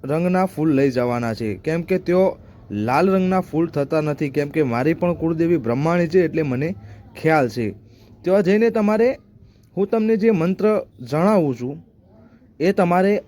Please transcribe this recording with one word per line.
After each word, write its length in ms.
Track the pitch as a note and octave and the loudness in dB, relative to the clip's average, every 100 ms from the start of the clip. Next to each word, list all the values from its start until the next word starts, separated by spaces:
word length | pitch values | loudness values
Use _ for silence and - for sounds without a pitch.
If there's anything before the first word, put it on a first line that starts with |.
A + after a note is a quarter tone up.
રંગના 420 | C#3 D#3 F3+ F#3 F#3 | -4 -2 0 0 -2
ફૂલ 280 | - D#3+ | 0 0
લઈ 180 | C3+ C#3 | 2 2
જવાના 420 | B2 B2 A#2+ A#2 | 2 -2 -2 -4
છે. 220 | A2 A2+ F#2 | -4 -6 -6
કેમ 260 | D3+ E3 | -4 -6
કે 160 | E3 F#3 | -2 -4
તેઓ 400 | F3+ F3+ F#3+ - - - - | 0 2 2 -2 -16 -20 -10
લાલ 380 | G#2 A2 C3+ F#3 | -6 0 2 2
રંગના 300 | F#3+ F#3 F#3 | 2 2 0
ફૂલ 260 | F3+ D3+ E3 | -2 -2 -2
થતા 340 | D3+ C#3 D#3+ | -2 -2 -2
નથી, 280 | D3+ C#3+ D3+ | -2 -4 -4
કેમ 200 | C#3 D3 | -2 -2
કે 140 | D#3+ | 0
મારી 300 | C#3 A#2 C#3 | 0 0 0
પણ 200 | E3 F3 | 0 -2
કુળદેવી 440 | D#3 D#3+ E3 E3 E3+ | -2 -4 -2 0 0
બ્રહ્માણી 500 | A2+ B2 D#3 F3 F3 | 0 -2 0 0 2
છે 180 | F#3 E3 | 2 2
એટલે 160 | D#3+ | 0
મને 340 | D3+ B2 D3+ F#3+ - - - - | -2 -2 -4 -8 -14 -20 -20 -4
ખ્યાલ 280 | D#3+ D#3+ B2+ | 2 2 2
છે. 260 | B2 A2 G2+ - - - - | -2 -6 -6 -18 -20 -20 -10
ત્યાં 220 | - F#3+ | 0 2
જઈને 260 | F3+ G#3 A#3 | 2 2 2
તમારે 480 | A3+ G#3 G#3+ A#3 C#4 _ - - _ _ - | 0 0 2 0 0 _ -20 -20 _ _ -6
હું 100 | G3+ | -2
તમને 300 | A3+ A3 A3+ | 0 2 2
જે 140 | A3+ | 2
મંત્ર 540 | G3+ E3 F#3 G#3 G#3+ - - | 2 0 0 0 0 -4 -16
જણાવું 560 | B2 D3 F#3 G#3+ D3+ A#2 | -6 0 2 4 2 -2
છું 280 | B2 D3+ - _ _ - - - _ _ | -6 -10 -18 _ _ -20 -20 -20 _ _
એ 120 | E3 | -2
તમારે 520 | G3+ F3+ F3 F#3+ G#3 | 2 2 2 2 0